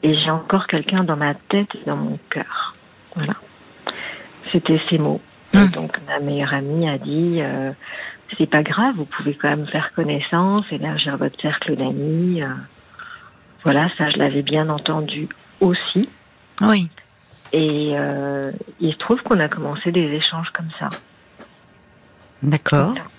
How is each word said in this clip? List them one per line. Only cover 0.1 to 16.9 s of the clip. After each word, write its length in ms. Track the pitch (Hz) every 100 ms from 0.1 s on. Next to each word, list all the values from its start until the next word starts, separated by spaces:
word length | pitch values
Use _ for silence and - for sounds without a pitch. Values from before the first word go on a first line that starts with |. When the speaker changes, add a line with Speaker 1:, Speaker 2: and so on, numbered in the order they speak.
| 151
Speaker 1:
j'ai 140 | 160
encore 340 | 160 160 190 -
quelqu'un 380 | 170 - 190
dans 120 | 180 151
ma 200 | 147 143
tête 380 | _ 202 202 -
et 80 | -
dans 100 | 147
mon 220 | 147 147 -
cœur. » 440 | - - - - - - - - -
Voilà. 200 | 147 - - - - - - - - - - - -
C'était 300 | 170 - 160 -
ces 80 | 165
mots. 240 | 147 151 - - -
Et 60 | 196
Speaker 2:
Mm. 100 | 196
Speaker 1:
donc, 280 | 160 160 - 143
ma 120 | 143
meilleure 340 | 143 143 139
amie 360 | 143 139 156 165
a 80 | 139
dit, 400 | 143 147 175 170
euh, « 320 | 143 135 135 135 - - - - - -
C'est 100 | 165
pas 140 | -
grave, 320 | 151 - 240 220
vous 100 | 147
pouvez 300 | - 147 143
quand 140 | 151
même 180 | 147 147
faire 260 | 151 156
connaissance, 720 | - 156 147 143 170 185 202 208
élargir 440 | 151 151 151 - -
votre 240 | 147 -
cercle 360 | 156 147 - 139
d'amis. » 680 | 131 139 143 160 180 175
Euh, 40 | 139 131 131 - - - - - - - _ -
voilà, 260 | 160 143 165 -
ça, 120 | 151
je 80 | -
l'avais 240 | 143 139
bien 260 | 139 156 156
entendu 600 | 151 147 160 151 151 151 - - -
aussi. 500 | 190 180 - 185 247 - _ _ _ -
Speaker 2:
Oui. 280 | 208 208 175